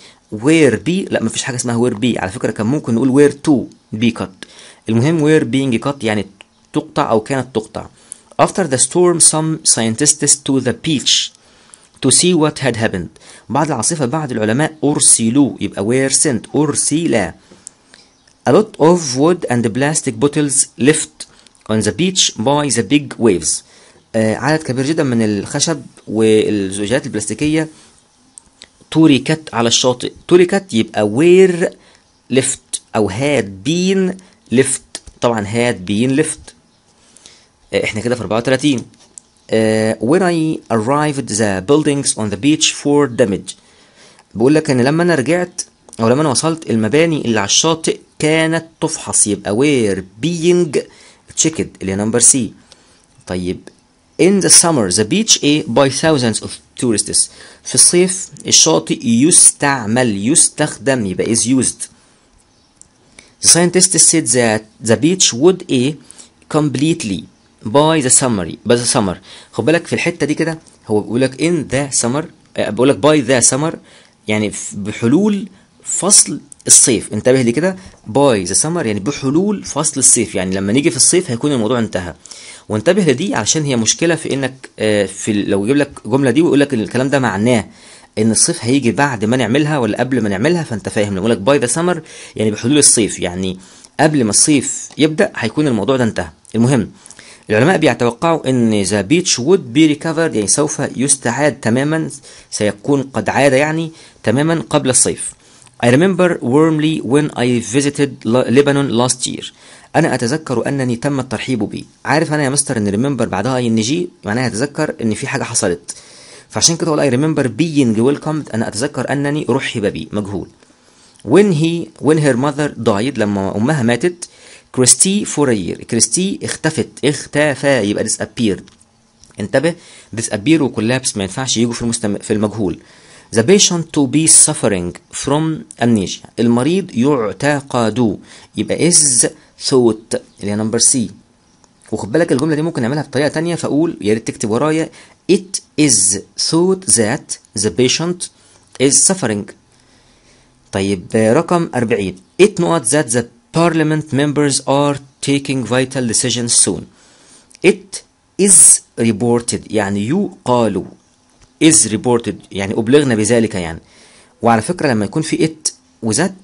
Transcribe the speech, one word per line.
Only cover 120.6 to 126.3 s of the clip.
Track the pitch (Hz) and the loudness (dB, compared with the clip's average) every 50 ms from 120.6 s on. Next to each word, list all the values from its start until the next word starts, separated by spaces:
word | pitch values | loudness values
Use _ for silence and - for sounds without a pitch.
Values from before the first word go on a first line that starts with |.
| _ _ _ _ _ _ _ _ _ - _ _ - 98 | _ _ _ _ _ _ _ _ _ -20 _ _ -2 2
When | 127 185 214 208 | 4 4 6 4
he، | 170 147 160 165 170 170 160 - - - - | 2 2 0 0 -2 -4 -6 -10 -12 -2 0
when | 135 156 160 | 2 2 4
her | 147 143 123 | 2 2 2
mother | 117 135 147 139 143 151 143 - - 113 | 2 0 -2 -2 -2 -4 -4 -4 -2 0
died، | 113 104 98 113 139 131 110 | 0 0 0 -2 -2 -2 -2
لما | 107 101 101 98 98 95 - | -2 0 0 -2 -2 -2 -2
أمها | 104 107 135 160 147 | 0 0 0 0 2
ماتت، | 113 - - - 151 175 180 - - - - - - - - - _ _ - | 2 0 0 0 0 -2 -4 -6 -12 -20 -20 -20 -20 -20 -20 -20 _ _ -2
Christy | 127 127 120 - - - 190 196 208 208 | 0 2 2 2 2 0 0 0 0 -2
for | - - 151 143 | -2 -2 0 2
a | 131 117 | 2 2
year، | 104 87 87 87 90 - | 0 -2 -6 -8 -8 -6
كريستي | - - 117 113 - - 175 190 196 | -4 -2 0 0 0 0 -2 -2 -2